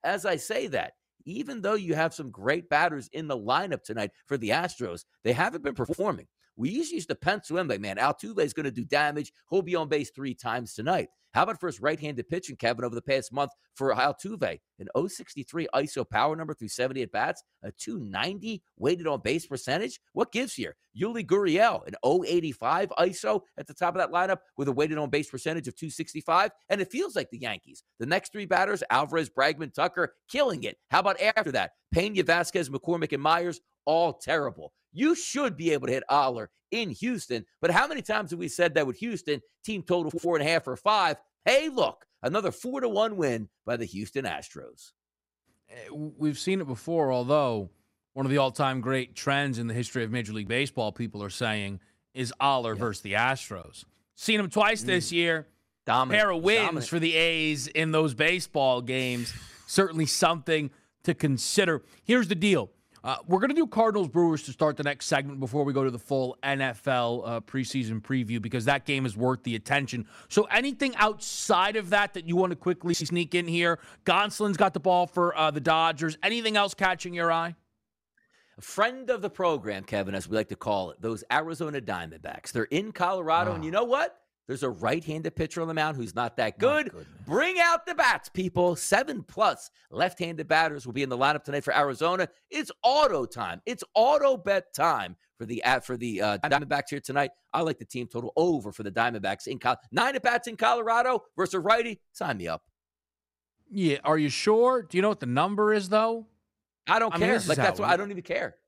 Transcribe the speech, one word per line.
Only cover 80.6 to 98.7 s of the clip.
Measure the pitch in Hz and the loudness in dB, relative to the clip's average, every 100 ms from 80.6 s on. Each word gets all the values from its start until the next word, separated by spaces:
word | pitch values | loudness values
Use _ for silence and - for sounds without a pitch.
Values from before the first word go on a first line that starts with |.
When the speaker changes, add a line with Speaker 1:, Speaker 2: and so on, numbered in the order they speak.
| - 101 90 | -2 -2 -2
Speaker 1:
it, | - | -8
those | 113 110 - | -8 -8 -2
Arizona | 131 160 151 160 143 | -2 -2 -6 -6 -6
Diamondbacks. | 107 92 85 80 - - - | -6 -8 -8 -12 -14 -12 -6
They're | 120 | -4
in | 110 151 214 | -2 -2 -4
Colorado, | - 180 190 160 165 180 | -2 -2 0 2 2 2
and | 170 | -2
Speaker 2:
Ah. | 156 | -2
Speaker 1:
you | |
know | 185 | 0
what? | 240 262 311 - _ _ - | 2 2 0 -4 _ _ -10
There's | 131 | -4
a | 135 | -2
right-handed | 95 113 156 156 156 160 - | 0 0 0 -2 -6 -6 -4
pitcher | 156 - | -4 -4
on | 165 | -4
the | |
mound | 160 156 139 | 0 -2 -2
who's | 113 | -6
not | 90 117 - | -2 -4 0
that | 110 - | -2 2
Speaker 2:
My | |
Speaker 1:
good. | 247 302 262 | 2 2 0
Speaker 2:
goodness. | - - - | -8 -20 -18
Speaker 1:
Bring | - 180 330 370 | -2 2 2 4
out | 339 339 339 | 4 4 -2
the | |
bats, | 330 269 190 - | 2 2 2 -2
people. | - 185 180 175 170 | -4 -2 2 2 2
Seven | - 196 277 247 | 2 2 2 -6
plus | - - 208 131 - _ _ | -10 2 2 2 -10 _ _
left-handed | 143 180 - 170 160 151 | -2 -2 -2 -8 -6 2
batters | 156 160 147 | 4 4 0
will | 123 | -8
be | 120 | -4
in | 135 | -2
the | 123 | 2
lineup | 139 151 | 2 2
tonight | - 143 | -2 -4
for | 139 | 2
Arizona. | 131 147 127 160 185 180 _ _ | 2 2 2 0 0 -2 _ _
It's | 294 254 - | -8 -6 0
auto | 240 285 294 165 | 2 6 4 4
time. | 120 - 98 87 | -2 -4 -6 -6
It's | - 247 - | -8 -8 -2
auto | 208 233 294 277 254 | 4 6 6 4 2
bet | 196 196 - | 2 0 -2
time | - 160 135 90 85 _ _ | 0 2 2 -2 -10 _ _
for | 113 | -8
the, | - | 0
uh, | - 127 | 2 2
for | - 123 | 0 -6
the, | 120 98 | -4 0
uh, | 107 101 | 0 0
Diamondbacks | 151 143 143 143 - | 2 2 2 -4 -4
here | 143 | -8
tonight. | - 139 139 - _ | -4 -2 -2 -4 _
I | 151 | -2
like | 165 - | 0 -2
the | 113 | -8
team | 127 120 | -10 -8
total | 117 120 - | -8 -4 2
over | 175 151 104 | 2 2 -2